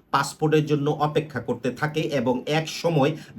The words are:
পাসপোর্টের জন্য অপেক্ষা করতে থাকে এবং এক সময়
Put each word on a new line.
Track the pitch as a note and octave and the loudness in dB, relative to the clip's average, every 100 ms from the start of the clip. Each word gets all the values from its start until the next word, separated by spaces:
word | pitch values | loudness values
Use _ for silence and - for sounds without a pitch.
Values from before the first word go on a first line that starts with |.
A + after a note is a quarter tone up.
| _ | _
পাসপোর্টের | C#3 D3+ - D#3 D#3 C#3+ | -2 -2 -2 2 4 4
জন্য | D3 D3 | 2 0
অপেক্ষা | D3 D3+ D#3 D3+ B2 | 0 0 0 -2 -4
করতে | B2 A2 B2+ | -4 -4 -4
থাকে | A#2+ D3+ D#3 | -2 -2 -2
এবং | D#3+ C#3+ A#2+ B2 - | -2 0 0 0 0
এক | D#3 D#3 | -2 -2
সময় | - E3+ D3+ D3 D#3 - | -2 0 4 2 0 -10